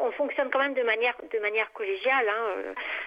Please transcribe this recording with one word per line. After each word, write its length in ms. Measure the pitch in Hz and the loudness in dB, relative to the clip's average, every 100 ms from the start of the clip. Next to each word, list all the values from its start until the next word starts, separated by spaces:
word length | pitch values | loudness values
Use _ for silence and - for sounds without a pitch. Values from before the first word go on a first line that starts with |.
on 80 | 254 | 0
fonctionne 400 | - 285 - 262 | 0 -2 0 0
quand 80 | 262 | 2
même 160 | 277 262 | 2 2
de 80 | |
manière, 320 | 233 220 240 240 - | 2 2 2 0 -4
de 60 | 226 | -2
manière 340 | 208 214 214 | 0 0 -2
collégiale, 540 | - 202 190 233 269 220 | -2 -4 0 2 2 2
hein, 140 | 214 226 190 | 0 -2 -2
euh, 160 | 190 190 - - | -4 -6 -6 -6